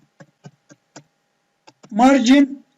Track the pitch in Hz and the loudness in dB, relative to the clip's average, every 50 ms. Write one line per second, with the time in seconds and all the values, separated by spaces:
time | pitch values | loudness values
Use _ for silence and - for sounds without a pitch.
0 | _ _ _ _ - _ _ _ _ 147 _ _ _ _ - _ _ _ _ - | _ _ _ _ -20 _ _ _ _ -20 _ _ _ _ -20 _ _ _ _ -20
1 | _ _ _ _ _ _ _ _ _ _ _ _ _ - _ _ - - 214 208 | _ _ _ _ _ _ _ _ _ _ _ _ _ -20 _ _ -20 -12 -4 0
2 | 247 269 277 262 220 240 269 285 277 - - - _ _ _ | 0 0 0 0 0 0 2 2 0 -2 -6 -20 _ _ _